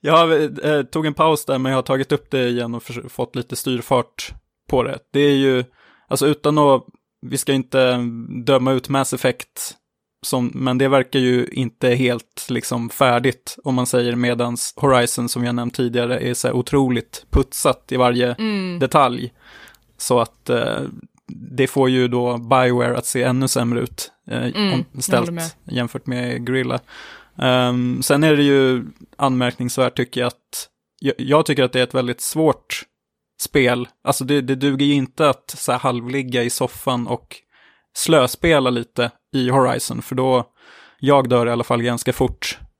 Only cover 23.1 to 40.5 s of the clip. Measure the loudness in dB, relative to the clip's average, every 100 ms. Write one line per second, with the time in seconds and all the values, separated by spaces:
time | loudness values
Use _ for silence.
23.1 | -2 0 0 0 0 0 -2 -4 -8 -14
24.1 | _ -10 -6 -4 -2 0 0 -4 -8 -2
25.1 | 0 0 -6 -10 -12 -8 -4 -4 -6 -6
26.1 | -6 -4 -6 -2 -2 -2 -4 _ -20 -20
27.1 | -20 -20 -4 2 2 2 0 -2 -2 0
28.1 | 4 4 4 6 4 4 2 -4 -14 -20
29.1 | _ 0 2 -2 -2 -6 0 -2 0 -4
30.1 | -2 -4 -4 _ -14 -14 _ _ _ -4
31.1 | -4 2 2 2 2 2 2 0 -2 -4
32.1 | -4 -6 0 2 2 _ -12 -12 _ _
33.1 | _ _ _ -2 2 2 0 -6 _ -4
34.1 | -4 0 -2 0 -2 0 0 2 2 -2
35.1 | 0 0 0 -6 -10 -4 -2 -2 -4 -4
36.1 | -6 -2 -2 -2 -2 -4 -4 -4 -4 -4
37.1 | -8 _ -20 _ _ _ _ _ -8 2
38.1 | 4 4 0 2 2 2 -2 -4 -4 -4
39.1 | _ _ -2 2 2 2 0 -4 -8 -6
40.1 | -2 2 2 0